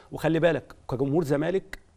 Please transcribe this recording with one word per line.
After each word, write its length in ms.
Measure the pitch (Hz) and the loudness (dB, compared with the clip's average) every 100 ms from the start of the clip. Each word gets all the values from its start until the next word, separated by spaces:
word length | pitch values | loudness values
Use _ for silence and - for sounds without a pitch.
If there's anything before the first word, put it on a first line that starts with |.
| - | -14
وخلي 280 | 120 156 160 | -4 0 2
بالك 360 | 165 143 - - - | 2 2 -4 -16 -8
كجمهور 340 | 120 139 151 | -4 0 0
زمالك، 560 | 147 147 160 190 - - _ | 0 0 0 -4 -6 -14 _